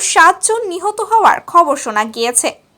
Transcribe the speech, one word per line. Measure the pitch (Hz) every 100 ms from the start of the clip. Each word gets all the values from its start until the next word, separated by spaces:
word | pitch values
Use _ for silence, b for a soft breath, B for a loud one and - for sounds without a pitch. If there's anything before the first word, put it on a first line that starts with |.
| -
সাতজন | 370 330 359 - 453 415
নিহত | 349 392 415 427
হওয়ার | 453 320 - -
খবর | 349 302 285
শোনা | 240 214 226 233
গিয়েছে। | 233 240 - - _